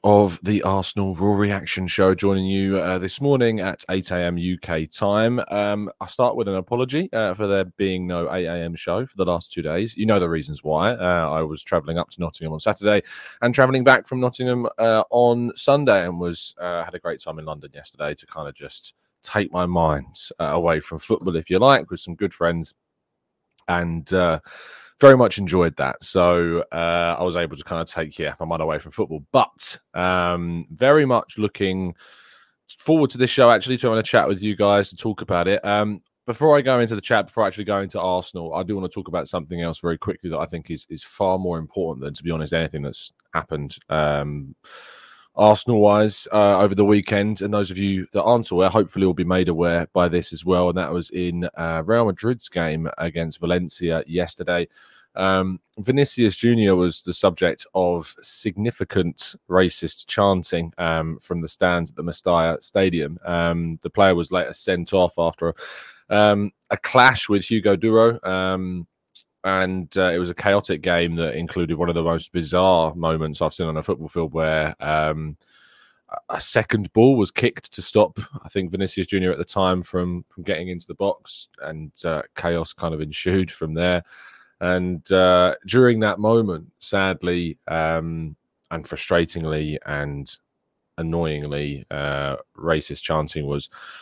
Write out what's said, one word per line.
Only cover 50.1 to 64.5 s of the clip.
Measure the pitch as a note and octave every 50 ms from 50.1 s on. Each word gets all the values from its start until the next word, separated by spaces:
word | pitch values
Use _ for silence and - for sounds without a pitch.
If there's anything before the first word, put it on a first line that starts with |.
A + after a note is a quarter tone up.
| E2 F2 E2 -
as | E2 D2+ E2
well. | F2+ F#2 F2+ F2+ F2+
And | E2+
that | F#2 F2 C#2
was | E2+ F2 E2 -
in, | - F2+ F2+ F2 F2 F2 F2 - -
uh, | - E2 E2 E2 E2 D#2+
Real | F#2 A2+ A#2 A#2
Madrid's | G#2 F#2 - - A#2 B2+ A#2 - -
game | - F2 E2 D#2 D#2 E2 E2 - - -
against | E2 E2+ D2 E2+ E2 D#2+ D#2 -
Valencia | F2 E2+ F2 F2+ F2 D#2+ - - F2+ E2+ D#2+ D#2+ -
yesterday. | D2+ E2 F2+ F2 - - - F2 F2+ F2 F2 E2+ - _ - - _ _ _ _ _ _
Um, | - F#2+ F#2+ F#2+ F#2+ F#2+ F#2+ F#2 F2 - _ _ -
Vinicius | G2 A#2+ B2+ C#3 C#3+ - - B2+ A#2 G#2 -
Junior | - - A#2 A#2+ A2+ G#2+ G2 F#2
was | F2+ F2+ F2 D#2+ -
the | - F2+ F2
subject | - - F#2+ E2+ - F#2 E2+ - - - - _
of | F#2+ F2+ F2 F2 E2+ D#2+ - - -
significant | - - - - - A2 E2+ G2+ G#2+ A#2+ - - F#2+ - - G2 F2 E2+ D2 - - - - - _ -
racist | F2+ F#2 F#2 F2 - - - D#2+ - - -
chanting, | - - - G2+ G2+ F#2+ F2+ E2+ - - E2+ E2+ D#2+ -
um, | - F2 E2 E2 D#2+ D#2+ D#2+ D#2+ -
from | - - F2+ E2+
the | D#2+ D#2
stands | - - F#2+ F2+ F2 F2 E2 -
at | -
the | - E2
Mestalla | E2+ E2 - - F#2 F2 E2+ E2 E2 D#2+ -
Stadium. | - - - G2+ G2 F#2 F2 E2 D2 D2 E2 F2 -
Um, | F2+ F2 E2+ E2+ E2+ E2+ E2+ E2+ E2 D#2+ -
the | - E2
player | - G#2 G2 F#2+ F#2
was | E2+ E2+ -
later | F#2 F2+ F2 C#2+